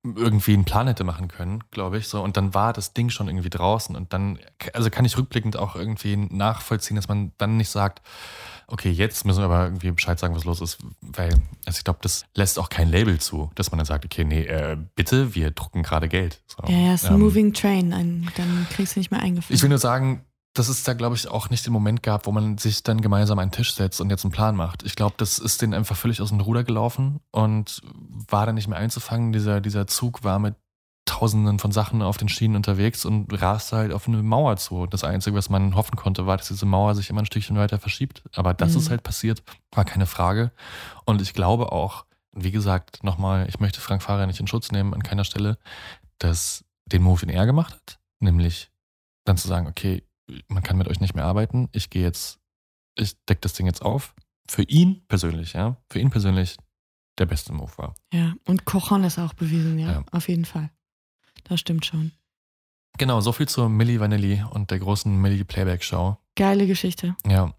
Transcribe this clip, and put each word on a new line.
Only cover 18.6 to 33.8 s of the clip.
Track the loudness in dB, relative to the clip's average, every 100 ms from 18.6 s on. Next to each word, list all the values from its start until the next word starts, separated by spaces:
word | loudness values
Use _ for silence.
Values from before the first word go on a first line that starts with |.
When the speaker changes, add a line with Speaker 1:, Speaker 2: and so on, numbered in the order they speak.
| -2
Speaker 2:
kriegst | -4 -2 -2
du |
nicht | -2
mehr | -2
eingefangen. | 0 -2 0
Speaker 1:
Ich | 4
will | 4
nur | 4
sagen, | 2 2 0 -2 -8 _ _
dass | -2 0
es | 0
da, | -2
glaub | 0 0
ich, | -2 -4
auch | -6 -2
nicht | -4 0
den |
Moment | 2 2 0
gab, | 0 -2 0
wo |
man | 0 0 0
sich | 0 0
dann | 0 2
gemeinsam | 4 4 4 2
an | 0
den |
Tisch | 0 -2
setzt | 0 -2 0
und | -2
jetzt | 0
einen | -2
Plan | 0 0
macht. | 2 -2 -4
Ich | -10
glaub, | 0 0 0
das | -2 -2
ist | -2 0
denen | 0
einfach | 0 -2 -2
völlig | -2 -2
aus | 0
dem | 0
Ruder | 2 0
gelaufen | 2 0 0 0 -2 -2 _
und | 2 2 2 -2 -10 -14 -20 -16 -14 -2
war | 0 0
dann |
nicht | -2 -4
mehr | -2
einzufangen. | -4 -4 -4 -2 0
Dieser, | 2 2 0
dieser | 0 -2 -2
Zug | -2 -4 -2
war | -2 0
mit | 0 -4 _ _ _ _ -8
Tausenden | 0 2 4 4 2
von | 0
Sachen | 0 0 0
auf | 0 0
den | -2
Schienen | 0 2
unterwegs | 2 0 2 0 0
und | -2 -2 -2 0
raste | 0 0 -2
halt | -2